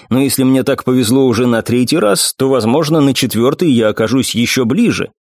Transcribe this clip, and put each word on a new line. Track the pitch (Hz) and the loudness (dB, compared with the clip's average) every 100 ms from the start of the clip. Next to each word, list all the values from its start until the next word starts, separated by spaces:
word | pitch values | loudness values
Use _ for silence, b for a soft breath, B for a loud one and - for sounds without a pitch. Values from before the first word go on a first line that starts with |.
| B | B
но | 127 | -2
если | 135 - | 0 0
мне | 131 131 | 0 2
так | 113 104 - | 0 -2 0
повезло | 127 110 135 131 | 0 2 2 2
уже | 110 123 | 2 0
на | 113 | 0
третий | - 123 120 156 | 0 -2 0 0
раз, | 104 95 - - | 0 0 -2 -2
то, | 135 | 0
возможно, | 131 110 143 147 160 | 0 0 0 0 2
на | 139 | 2
четвертый | 127 120 107 127 151 175 | 0 -2 0 0 0 0
я | 117 110 | 2 2
окажусь | 104 110 131 - 110 | 0 -2 -2 -2 -2
еще | 120 135 117 | -2 0 0
ближе, | 170 220 95 - _ | 0 0 -2 -6 _